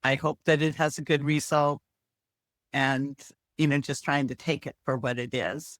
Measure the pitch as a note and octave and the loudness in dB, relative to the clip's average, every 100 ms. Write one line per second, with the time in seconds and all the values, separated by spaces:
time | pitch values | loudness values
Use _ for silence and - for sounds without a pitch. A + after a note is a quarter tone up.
0 | C3 C3+ D#3 - - D3+ D#3 D3+ D#3 D3 | 0 0 -2 -2 2 4 4 2 -2 -2
1 | D3+ D3+ C#3+ D3+ - D3+ D3 - _ _ | 0 0 2 0 2 2 2 0 _ _
2 | _ _ _ _ _ _ _ C#3 C3+ C3 | _ _ _ _ _ _ _ -2 0 0
3 | C#3 C#3 - _ _ - D#3 C#3+ C#3 C#3+ | -2 -8 -20 _ _ 0 2 2 0 -6
4 | - C#3+ C3 B2 - D3 - - - C3 | -2 0 0 -4 -2 -4 -4 -10 -4 -2
5 | B2 B2 B2 B2+ F2+ C#3 - | -2 -4 -4 -2 -2 -4 -10